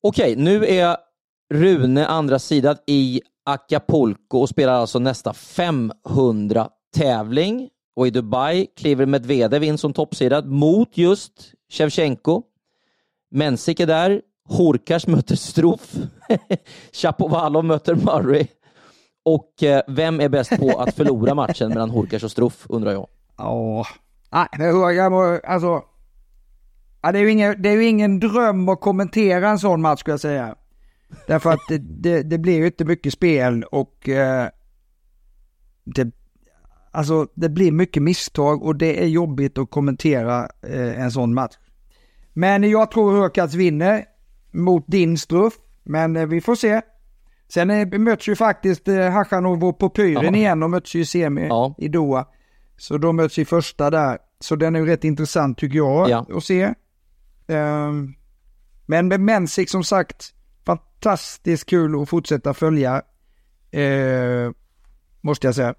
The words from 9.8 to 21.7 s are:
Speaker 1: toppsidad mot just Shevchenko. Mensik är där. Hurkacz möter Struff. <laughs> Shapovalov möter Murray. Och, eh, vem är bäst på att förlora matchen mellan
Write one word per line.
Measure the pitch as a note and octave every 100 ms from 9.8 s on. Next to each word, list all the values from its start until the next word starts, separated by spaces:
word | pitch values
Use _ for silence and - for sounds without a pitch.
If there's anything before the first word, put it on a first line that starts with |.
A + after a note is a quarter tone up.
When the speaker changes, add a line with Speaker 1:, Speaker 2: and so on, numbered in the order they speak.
| D3+
Speaker 1:
toppsidad | C#3 D3+ - B2+ C#3+ C#3
mot | C#3 D3+ F#3+ A#3+ -
just | E3+ G3 - _ - _ _
Shevchenko. | - D#3 D#3+ D#3 B2 - F3+ - _ _ _ _ _ _ _ _
Mensik | C3+ D3+ B2 - E3
är | E3+
där. | D#3+ F3+ G3+ - _ _
Hurkacz | - F3 C#3+ - E3 -
möter | D3+ - F3+
Struff. | - - F3 A3 - - - - - G#3+
<laughs> | _ F#3 _ - -
Shapovalov | - E3+ D3+ D#3+ E3 D#3 D3+
möter | E3 D#3 -
Murray. | - G3+ D3+ B2+ C#3+ A#2+ _ _ _ _ _ _ _
Och, | D#3+ D#3 - _
eh, | D3+ C#3 -
vem | C3+ D#3+ D#3+
är | C#3+
bäst | C#3 A#2+ A#3+
på | C3+ -
att | B2
förlora | - D3 B2 A#2
matchen | C#3+ B2 -
mellan | A2+